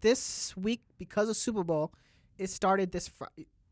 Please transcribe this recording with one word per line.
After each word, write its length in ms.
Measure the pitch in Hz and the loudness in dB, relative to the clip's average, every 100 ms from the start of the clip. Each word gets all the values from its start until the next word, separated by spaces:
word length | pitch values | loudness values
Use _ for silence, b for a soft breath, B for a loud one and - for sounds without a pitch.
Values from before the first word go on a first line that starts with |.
this 560 | 220 262 - - - - | 2 4 0 -6 -6 -4
week, 240 | 202 233 - _ | -4 -4 -6 _
because 320 | 180 - 214 | -6 0 0
of 80 | 214 | 0
Super 260 | - 214 | -2 -2
Bowl, 300 | 170 156 151 b b b b - | 0 0 0 b b b b -8
it 100 | 190 | -8
started 420 | - 190 196 185 | 0 4 4 2
this 160 | 180 - | -2 -6
Fri-, 360 | - - - - _ _ | -10 -14 -14 -20 _ _